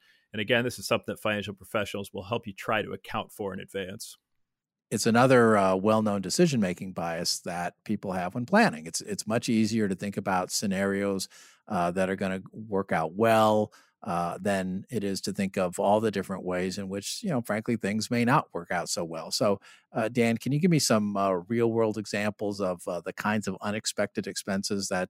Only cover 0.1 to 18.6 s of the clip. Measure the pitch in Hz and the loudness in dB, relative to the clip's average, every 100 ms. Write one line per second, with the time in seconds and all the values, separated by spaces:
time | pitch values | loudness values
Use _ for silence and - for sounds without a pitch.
0.1 | _ _ 107 107 120 123 - - 113 - | _ _ -6 0 2 0 -4 -2 -2 -2
1.1 | 95 110 104 101 98 98 110 98 104 98 | -4 -2 -2 -4 -12 -6 -4 -4 -8 -10
2.1 | 98 98 113 104 95 - 110 101 98 - | -10 -6 -6 -6 -8 -2 -2 -2 -8 -6
3.1 | 110 - - 98 95 98 98 92 113 - | -6 -6 -6 -6 -6 -8 -8 -8 -10 -14
4.1 | - _ _ _ _ _ _ - 107 117 | -18 _ _ _ _ _ _ -6 0 4
5.1 | 113 131 127 113 107 95 95 104 110 110 | 6 8 8 8 8 6 4 4 4 2
6.1 | 101 90 - 175 123 92 90 95 87 85 | 0 -2 2 4 4 0 -2 -8 -6 -4
7.1 | 82 85 - 95 87 87 _ - 104 101 | -4 -4 -4 -6 -6 -6 _ -6 -4 -4
8.1 | 92 90 123 120 202 214 117 - - - | -4 -4 -6 2 4 4 0 -8 -8 -6
9.1 | 98 107 117 - 110 107 113 101 92 101 | -8 -2 -2 2 2 2 2 0 -2 -4
10.1 | - 98 92 90 - 104 95 98 98 101 | -4 0 0 0 -2 0 0 0 0 0
11.1 | 95 - - - _ - 95 87 92 92 | -2 -6 -12 -20 _ -6 0 0 0 0
12.1 | 98 95 95 101 107 110 98 95 85 80 | 0 -2 -4 -8 -14 -4 -4 0 0 0
13.1 | 92 113 110 110 107 104 - _ _ - | 2 4 6 6 4 0 -6 _ _ -6
14.1 | 87 87 90 101 98 92 95 - 113 98 | -2 -2 -4 -2 0 -2 -6 -6 -4 -4
15.1 | 95 - 95 98 98 90 90 98 107 113 | -4 -6 -2 -2 0 -2 0 4 4 4
16.1 | 98 90 92 90 90 92 92 95 101 - | -2 -4 -6 -2 0 -2 -4 -6 -8 -8
17.1 | - 202 127 113 107 117 113 98 107 - | -6 -2 -2 -2 -4 -2 -2 0 -2 -2
18.1 | 120 120 147 - 85 | 0 4 2 2 -10